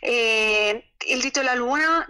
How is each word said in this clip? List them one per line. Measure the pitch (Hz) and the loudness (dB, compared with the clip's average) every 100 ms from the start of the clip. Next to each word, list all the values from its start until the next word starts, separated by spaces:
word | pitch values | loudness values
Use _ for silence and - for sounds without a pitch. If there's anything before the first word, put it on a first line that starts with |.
E | - 240 226 220 214 214 214 214 - _ - | -2 0 2 2 2 2 0 -2 -8 _ -4
il | 254 | -2
Rito | 262 277 | -2 -2
e | |
la | 262 | 0
Luna, | 254 240 285 311 330 | 0 0 0 2 0